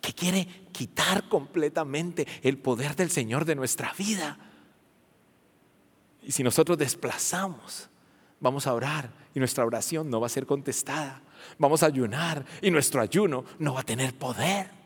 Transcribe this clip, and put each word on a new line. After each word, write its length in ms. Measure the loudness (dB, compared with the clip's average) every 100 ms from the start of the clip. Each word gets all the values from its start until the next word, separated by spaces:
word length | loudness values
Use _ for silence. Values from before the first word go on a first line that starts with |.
que 120 | -8
quiere 340 | -2 0 0 -2 -8 -18
quitar 580 | -10 -6 0 2 2 2
completamente 960 | 0 0 0 2 0 -2 -2 -2 -2 -4 0
el 160 | 0 2
poder 380 | 0 0 -2 0
del 160 | 0
Señor 340 | 0 0 0 0
de 100 | 0
nuestra 380 | -2 -2 -4 -4
vida. 420 | -2 -2 -4 -8 -20 -20 -20 _ _ _ _ _ _ _ _ _ _ _ _ _ _ _
Y 80 | -6
si 100 | 2
nosotros 360 | 2 6 4 4
desplazamos, 1080 | 2 0 -4 -2 -2 -2 -4 -6 -12 -14 -14 _ _ _ _ _
vamos 260 | 0 0 -2
a 80 |
orar 380 | -2 -2 -6 -8 -14 -10 -2
y 40 |
nuestra 240 | 0 2
oración 460 | 0 0 -4 -4 -2
no 100 | 0
va 60 | 0
a 60 |
ser 160 | -2 -2
contestada. 760 | -2 -2 -4 -4 -4 -6 -10 -20 -20 -20 0
Vamos 240 | 4 6
a 20 | 4
ayunar 580 | 4 0 0 -2 -2 -8 0
y 100 | 4
nuestro 280 | 4 4 2
ayuno 460 | 2 4 2 0 -6 -4
no 160 | -2 -2
va 60 |
a 40 | -4
tener 300 | -2 -2 -2
poder. 600 | -6 -2 0 0 -4 -14